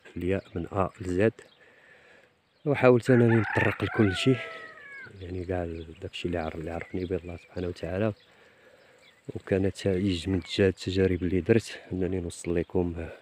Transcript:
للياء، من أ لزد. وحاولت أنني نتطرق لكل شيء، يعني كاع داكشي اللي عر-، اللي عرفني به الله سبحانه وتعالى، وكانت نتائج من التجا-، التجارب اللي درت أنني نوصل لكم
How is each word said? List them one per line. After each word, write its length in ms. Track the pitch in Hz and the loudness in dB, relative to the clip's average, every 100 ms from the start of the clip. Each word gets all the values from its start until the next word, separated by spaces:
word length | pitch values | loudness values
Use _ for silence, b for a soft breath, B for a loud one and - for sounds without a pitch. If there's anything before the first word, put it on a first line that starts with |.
| - - | -12 -6
للياء، 280 | 87 95 - | -2 -2 -4
من 120 | 87 85 | -8 -4
أ 180 | 101 92 - | -2 -2 -4
لزد. 320 | 90 90 110 - - _ b b b b b b b b _ _ | -4 2 2 0 -20 _ b b b b b b b b _ _
وحاولت 460 | 151 135 127 123 - | -2 4 6 6 6
أنني 260 | 123 117 113 | 6 8 6
نتطرق 480 | 104 110 101 - | 2 0 0 0
لكل 320 | 101 - 104 90 | -2 2 2 4
شيء، 200 | 131 123 B B B B - - - 98 | 2 2 B B B B -20 -18 -18 -14
يعني 240 | 90 92 | -10 -8
كاع 220 | 87 90 85 82 80 80 | -4 -4 -4 -8 -12 -14
داكشي 260 | 95 - 90 | -12 -8 -4
اللي 100 | 85 | -4
عر-، 160 | 80 | -4
اللي 160 | 82 80 | -6 -8
عرفني 340 | 82 - 92 | -8 -8 -6
به 120 | 87 90 | -4 -4
الله 200 | 87 85 | -6 -16
سبحانه 320 | - 92 90 | -12 -6 -6
وتعالى، 440 | - 82 92 110 104 b b b b b b b b b b - | -6 -6 -2 -2 -4 b b b b b b b b b b -14
وكانت 380 | - - 95 95 | -10 -2 0 0
نتائج 640 | - 101 92 98 85 85 | -2 -2 0 0 -2 -2
من 100 | 92 | -2
التجا-، 220 | - - | -2 2
التجارب 600 | 95 - - 92 92 87 | 2 2 -2 2 2 2
اللي 180 | 87 92 | 0 0
درت 400 | 82 110 - - - | 4 2 2 -14 -8
أنني 280 | 92 90 92 | -4 -2 -4
نوصل 340 | 85 - 85 | -6 -8 -4
لكم 540 | 87 82 92 87 85 80 - | -2 0 0 -2 -4 -10 -14